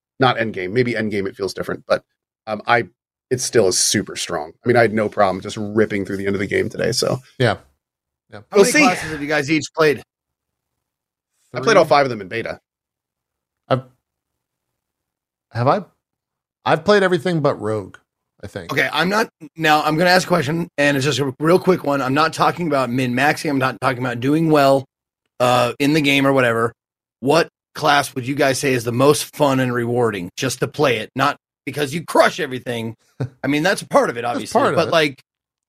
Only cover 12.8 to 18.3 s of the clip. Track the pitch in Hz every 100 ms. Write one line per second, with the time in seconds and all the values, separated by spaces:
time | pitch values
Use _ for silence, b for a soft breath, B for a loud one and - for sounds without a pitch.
12.8 | _ _ _ _ _ _ _ _ - 131
13.8 | 127 _ _ _ _ _ _ _ _ _
14.8 | _ _ _ _ _ _ _ 117 120 185
15.8 | 180 _ _ _ _ _ _ _ - 160
16.8 | 160 208 190 180 180 165 143 117 104 107
17.8 | 92 - _ _ _